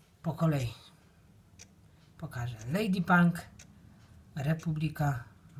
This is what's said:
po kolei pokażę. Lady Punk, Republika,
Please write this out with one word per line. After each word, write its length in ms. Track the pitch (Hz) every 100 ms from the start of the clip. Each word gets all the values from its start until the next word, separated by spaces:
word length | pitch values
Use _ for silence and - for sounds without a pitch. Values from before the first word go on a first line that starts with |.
| _ _
po 120 | 170
kolei 400 | - 165 143 120 - - - - _ - - - - - - - - - -
pokażę. 380 | 160 123 120 110 117
Lady 300 | 180 220 190
Punk, 380 | 170 175 175 - - - - - - - - - -
Republika, 880 | - 139 160 170 151 151 - 147 123 - - -